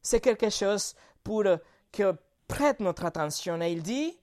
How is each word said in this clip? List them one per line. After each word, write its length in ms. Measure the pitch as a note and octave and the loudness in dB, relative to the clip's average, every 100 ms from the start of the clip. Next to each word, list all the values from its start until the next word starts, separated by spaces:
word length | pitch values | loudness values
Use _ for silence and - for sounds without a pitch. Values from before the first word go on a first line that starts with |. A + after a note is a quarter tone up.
C'est 200 | - A3+ | 2 2
quelque 300 | B3+ A3 G#3+ | 2 2 0
chose 440 | - G3 G#3 - - - _ | 0 0 0 -2 -10 -20 _
pour 200 | - G#3+ G3+ E3+ - _ _ | -6 0 2 2 0 _ _
que 260 | - G3 E3+ _ _ _ | 0 0 0 _ _ _
prête 320 | - C#4+ - | 0 0 2
notre 260 | G3 F3 | -2 -2
attention. 560 | E3+ E3 D3+ D3+ F#3 E3+ | -6 -4 -4 -4 -6 -2
Et 120 | E3+ | -2
il 100 | E3+ | -4
dit 340 | D#3+ B3+ D#4+ F4 | -4 -4 -4 -8